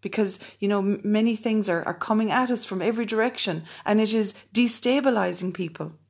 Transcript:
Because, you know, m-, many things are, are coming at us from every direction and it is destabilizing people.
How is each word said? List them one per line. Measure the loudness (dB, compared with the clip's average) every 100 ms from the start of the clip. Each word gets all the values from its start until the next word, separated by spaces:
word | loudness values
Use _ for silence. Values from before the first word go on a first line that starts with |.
Because, | -4 -2 -2 -2 -10 -4
you | 0
know, | 2
m-, | 0 0
many | 0 2 2
things | 0 0 0 0
are, | -2
are | -2
coming | -6 0 0 2
at | 0 0
us | -2
from | -2 -2
every | 0 0
direction | -2 0 0 0 -4 -4 -8 -8
and | 0 2
it | 4
is | 2 0 -4 -2
destabilizing | 2 2 2 2 2 2 2 0 -2 -4
people. | -4 -6 -6 -10 -10